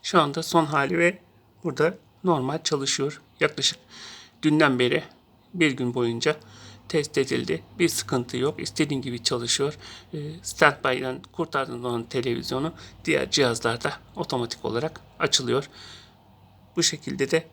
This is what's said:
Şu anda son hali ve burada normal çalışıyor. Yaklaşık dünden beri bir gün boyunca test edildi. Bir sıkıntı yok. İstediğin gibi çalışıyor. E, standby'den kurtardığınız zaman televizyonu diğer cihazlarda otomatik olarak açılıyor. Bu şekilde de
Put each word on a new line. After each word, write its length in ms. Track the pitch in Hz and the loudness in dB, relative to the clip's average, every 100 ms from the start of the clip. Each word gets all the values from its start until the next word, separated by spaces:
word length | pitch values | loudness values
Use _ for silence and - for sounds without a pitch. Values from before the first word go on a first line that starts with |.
Şu 180 | - 185 | 4 4
anda 220 | 147 143 | 4 0
son 220 | 165 175 | 2 2
hali 340 | 151 151 139 165 | 4 2 2 4
ve 200 | 170 185 _ _ _ _ | 2 2 _ _ _ _
burada 300 | 175 170 165 190 _ _ | -8 2 0 0 _ _
normal 380 | 185 160 127 156 | 0 2 0 -4
çalışıyor. 600 | - 147 135 - 139 - _ _ | -2 -2 -2 -2 -2 -4 _ _
Yaklaşık 380 | 151 - 135 - - - - - - _ | -2 2 -2 -2 -14 -20 -18 -18 -20 _
dünden 360 | 156 151 151 123 | 2 6 6 6
beri 260 | 123 135 - - _ _ _ | 2 2 -4 -20 _ _ _
bir 160 | 180 156 | 2 2
gün 240 | 131 123 | 2 -2
boyunca 420 | 120 120 117 151 151 - - - - - | 0 0 0 0 -2 -6 -20 -20 -20 -2
test 300 | 160 147 - | -2 0 -2
edildi. 440 | 135 131 127 165 - - | 0 -2 -2 -6 -6 -2
Bir 100 | 170 | 0
sıkıntı 480 | - - 131 120 127 | 0 -2 -2 -2 -2
yok. 240 | 135 - | -2 -2
İstediğin 420 | 85 - 147 139 | -8 -2 -2 -2
gibi 200 | 123 120 | -4 -4
çalışıyor. 560 | - 123 117 - 139 151 - - - | -2 -2 0 0 0 -4 -16 -20 -14
E, 40 | 151 147 165 | -10 -10 -10
standby'den 800 | - - 151 143 139 127 131 127 - | -12 4 4 4 -2 -2 -4 -8 -12
kurtardığınız 500 | - 160 143 135 123 | -6 -4 -2 -4 -4
zaman 260 | 123 120 113 | -4 -4 -2
televizyonu 640 | 135 123 120 127 131 160 - - - | -2 -2 -2 -2 -2 -4 -6 -20 -10
diğer 260 | - 143 131 | -2 0 2
cihazlarda 640 | - 131 113 117 120 - - - - | 2 2 2 0 0 -4 -6 -14 -10
otomatik 480 | - 127 117 - | -4 -2 -4 -4
olarak 360 | - 113 156 - - - | -4 -2 -4 -8 -20 -2
açılıyor. 500 | 143 - 123 123 143 - - - - _ _ - - - - - | 0 0 2 -2 -2 -16 -20 -20 -20 _ _ -20 -20 -20 -10 -2
Bu 60 | |
şekilde 480 | 165 151 - 101 135 | 0 -2 -8 -2 0
de 180 | 165 - | 0 -2